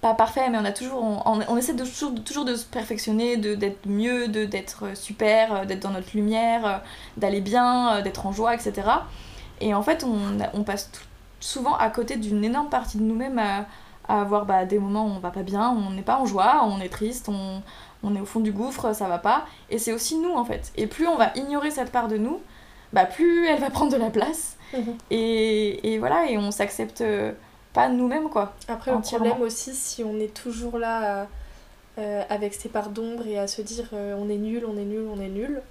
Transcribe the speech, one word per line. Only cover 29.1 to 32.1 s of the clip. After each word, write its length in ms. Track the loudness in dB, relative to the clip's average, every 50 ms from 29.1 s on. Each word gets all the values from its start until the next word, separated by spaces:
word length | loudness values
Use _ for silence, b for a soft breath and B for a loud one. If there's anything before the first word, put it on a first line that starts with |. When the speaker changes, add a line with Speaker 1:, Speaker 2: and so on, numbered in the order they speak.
| 0 2 2 2
Speaker 2:
problème 180 | 2 2 0 -2
aussi, 260 | -2 -6 -8 -8 -8
si 300 | -8 -6 -6 -6 -6 -4
on 160 | -4 -2 -2
est 140 | -4 -4 -6
toujours 440 | -8 -10 -8 -8 -6 -6 -4 -4 -2
là, 500 | -2 -2 -2 0 0 0 -2 -2 -4 -6 B B B B B B B B B B -20 -16 -10 -8
euh, 260 | -6 -4